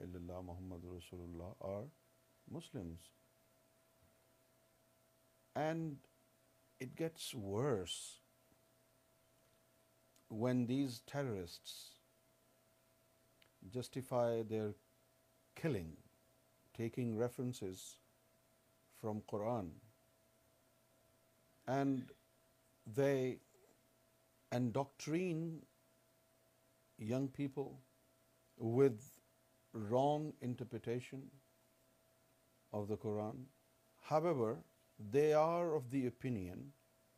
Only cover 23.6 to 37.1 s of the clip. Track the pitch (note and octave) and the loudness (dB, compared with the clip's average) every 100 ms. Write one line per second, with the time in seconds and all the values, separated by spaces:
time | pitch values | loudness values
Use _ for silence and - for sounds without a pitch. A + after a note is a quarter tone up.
23.6 | - _ _ _ _ _ _ _ - B2 | -20 _ _ _ _ _ _ _ -2 2
24.6 | B2 B2+ C#3 - - E3 F#3 D#3+ E3 E3 | 2 2 -2 -4 -2 0 2 0 -2 -6
25.6 | - _ _ _ _ _ _ _ _ _ | -12 _ _ _ _ _ _ _ _ _
26.6 | _ _ _ - G#2+ B2+ C3+ C#3 C#3+ B2 | _ _ _ -6 0 0 0 -2 -2 -2
27.6 | - C3 - _ _ _ _ _ _ - | -6 -8 -18 _ _ _ _ _ _ -4
28.6 | A2+ A#2+ C#3 A2 - - _ _ _ _ | 2 8 8 6 -8 -20 _ _ _ _
29.6 | _ A#2 G#2 B2+ C#3+ D3+ D3+ - B2 A#2+ | _ -6 2 4 6 2 -2 -4 -4 -4
30.6 | A2 A2+ A#2+ B2 - C3+ - C3+ _ _ | -6 -6 -2 -2 -4 -10 -12 -18 _ _
31.6 | _ _ _ _ _ _ _ _ _ _ | _ _ _ _ _ _ _ _ _ _
32.6 | _ G#2+ G2+ G#2 A2 G#2 G#2+ C3+ B2+ _ | _ -6 -2 -4 -2 -2 -4 -6 -14 _
33.6 | _ _ _ _ - D#3 E3+ D3 A2 D3+ | _ _ _ _ 0 2 4 4 2 0
34.6 | - _ _ - G#2+ C3 D3+ D3+ D#3+ E3+ | -8 _ _ -14 0 4 6 6 6 4
35.6 | F3 D3+ B2 C#3 B2 - C3 A2+ F2+ F2+ | 2 0 0 0 0 0 -2 -2 -2 -8
36.6 | C#3 - _ _ _ | -12 -16 _ _ _